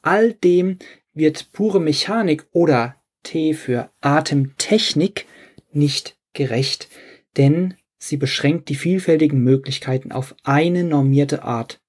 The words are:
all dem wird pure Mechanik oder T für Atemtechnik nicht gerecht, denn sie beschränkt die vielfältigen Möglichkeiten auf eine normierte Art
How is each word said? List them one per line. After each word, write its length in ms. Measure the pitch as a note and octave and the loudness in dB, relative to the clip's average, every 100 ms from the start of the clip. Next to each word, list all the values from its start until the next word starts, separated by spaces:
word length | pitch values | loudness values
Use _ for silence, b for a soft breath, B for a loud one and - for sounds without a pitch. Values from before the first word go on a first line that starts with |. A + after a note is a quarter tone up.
all 320 | - F#3+ A3+ | 0 2 2
dem 440 | - F3+ F3 F#3 F#3 B B B | 2 2 4 2 -4 B B B
wird 360 | - D#3 D3+ - | 0 0 0 -10
pure 280 | - G#3+ G3 | -4 0 2
Mechanik 680 | D#3+ D3 - A3 G3+ D3+ - | 0 -2 -2 -2 0 -2 -2
oder 440 | - E3+ C3 A#2+ - _ _ | 0 2 2 0 -8 _ _
T 320 | - E3 D#3 | -10 -4 -2
für 360 | D#3 - A#2+ - _ | -2 -4 -6 -6 _
Atemtechnik 1300 | C#3+ C#3+ D3 C#3+ C3+ - - G#3+ - - F#3 - - B B B _ | -2 0 0 0 -2 -4 0 0 0 0 -2 -4 -16 B B B _
nicht 460 | D3 D3 C#3 - - _ | 0 0 0 -10 -18 _
gerecht, 540 | - C3+ A2+ C3+ - - B B B B - | -6 -4 -2 -4 -6 -12 B B B B 2
denn 380 | C#3 D#3 F#3 F3+ _ _ | 4 4 0 -6 _ _
sie 120 | - D3 | -10 -6
beschränkt 520 | C#3 - C#3+ D#3+ - | -4 -2 0 -2 -4
die 60 | |
vielfältigen 680 | C#3 E3 F#3 F3+ D#3+ D#3 C#3 | -6 -2 -2 2 2 4 2
Möglichkeiten 680 | B2 C3+ C3+ C3 - C3 - | 4 2 0 -10 -4 -6 -6
auf 220 | - C3+ - | -10 -10 -10
eine 420 | - C#3 E3 F3 | -2 2 2 0
normierte 580 | F3 D3+ C3+ C3+ C#3+ D3 | 0 2 4 4 2 -2
Art 380 | - A#2+ A#2 - | -6 -6 -8 -14